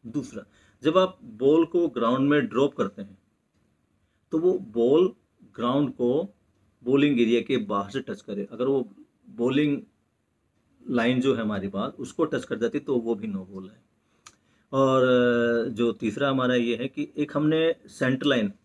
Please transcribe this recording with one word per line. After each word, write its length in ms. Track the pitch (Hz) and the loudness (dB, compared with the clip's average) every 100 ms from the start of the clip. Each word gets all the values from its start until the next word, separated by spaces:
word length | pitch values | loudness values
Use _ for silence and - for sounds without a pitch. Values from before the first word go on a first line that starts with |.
दूसरा, 380 | 117 139 123 107 - _ _ _ | -8 -8 -8 -14 -18 _ _ _
जब 140 | 139 180 | 0 2
आप 200 | 185 - - 107 | 0 -4 -20 0
ball 280 | 135 160 160 | 4 4 2
को 200 | 180 170 | 0 -2
ground 400 | 120 117 131 139 | 0 0 2 2
में 160 | 147 117 | 2 0
drop 260 | 113 143 | 0 0
करते 260 | - 98 - | 0 -6 -6
हैं 160 | 98 92 _ _ _ _ _ _ _ _ _ _ _ | -18 -18 _ _ _ _ _ _ _ _ _ _ _
तो 80 | 160 | 0
वो 180 | 175 - 113 | 0 0 -4
ball 400 | 113 120 151 185 - _ _ - | 0 4 4 2 -2 _ _ -20
ground 360 | - 120 139 139 | -4 -2 0 -2
को 200 | - 120 139 196 _ _ _ _ _ | -2 0 0 -4 _ _ _ _ _
bowling 360 | 120 139 147 123 | 0 2 4 4
area 200 | 113 117 | 4 2
के 160 | - 127 | 2 -4
बाहर 240 | 104 101 98 | -2 -4 -4
से 80 | 135 | -8
touch 200 | - 101 | -8 -12
करे, 260 | - 101 98 | -10 -10 -10
अगर 140 | 117 | -4
वो 240 | 127 139 117 - - _ - | -2 0 -4 -12 -20 _ -20
bowling 500 | 107 120 139 151 143 - _ _ _ _ _ _ _ _ _ | -4 0 2 0 -2 -8 _ _ _ _ _ _ _ _ _
line 380 | - 123 117 127 | -4 0 0 2
जो 120 | 131 | 0
है 60 | 117 | 0
हमारी 260 | 107 101 98 | -2 -4 -6
बात 260 | 98 123 - | -6 -6 -8
उसको 280 | 123 - | -12 -4
touch 200 | 156 131 | -2 -2
कर 120 | - 113 | -6 -4
जाती 220 | 113 147 | -4 -4
तो 140 | 143 127 | -4 -4
वो 180 | 113 | -4
भी 120 | 107 110 | -6 -6
no 160 | 98 | -10
ball 180 | 92 95 | -12 -16
है। 160 | 95 113 _ _ _ _ - _ _ _ _ | -18 _ _ _ _ _ -20 _ _ _ _
और 960 | 135 135 131 127 127 123 120 117 117 123 | 2 4 4 4 4 4 2 2 0 -2
जो 200 | 110 117 | 0 -2
तीसरा 360 | 113 113 110 139 | 0 -6 -2 -2
हमारा 260 | 131 127 | 0 0
ये 200 | 123 120 113 | 0 0 -4
है 100 | 135 | -6
कि 200 | - 143 - | -8 -8 -6
एक 180 | 147 | -4
हमने 240 | 147 151 160 165 - - | 0 0 2 0 -2 -10
center 360 | - 127 127 | -4 -2 0
line 260 | 147 127 101 - | 0 0 -2 -6